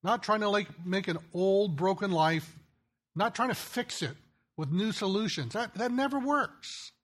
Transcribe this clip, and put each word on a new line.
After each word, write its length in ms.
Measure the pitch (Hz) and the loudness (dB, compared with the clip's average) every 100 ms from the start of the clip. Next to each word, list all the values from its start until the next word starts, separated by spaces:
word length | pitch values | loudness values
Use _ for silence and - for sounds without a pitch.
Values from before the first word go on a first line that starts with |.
Not 200 | 170 175 | 0 0
trying 180 | - 214 | 2 2
to, 80 | 208 | 4
like, 360 | 202 196 151 | 2 0 -8
make 220 | 175 190 185 | -2 -2 -2
an 120 | 165 - | -4 -6
old, 440 | - 190 196 208 143 | 0 4 4 4 2
broken 340 | 185 190 196 | 2 2 0
life, 480 | 175 156 165 156 - _ _ _ _ _ | 4 4 4 -2 -18 _ _ _ _ _
not 200 | - 214 | -2 -2
trying 140 | 220 247 | 0 0
to 60 | |
fix 480 | - - - 240 - | 0 -4 -6 -6 -4
it 140 | 143 - _ _ _ - | -6 -8 _ _ _ -8
with 140 | 151 | -2
new 200 | 170 220 | 0 0
solutions. 640 | - 185 196 214 - 123 | 0 -2 0 -2 -4 -4
That, 220 | 202 233 | -4 -6
that 180 | - 247 | -4 -2
never 260 | 247 277 277 | 0 0 0
works. 760 | 254 294 262 - - - - _ | 0 0 0 -6 -14 -14 -16 _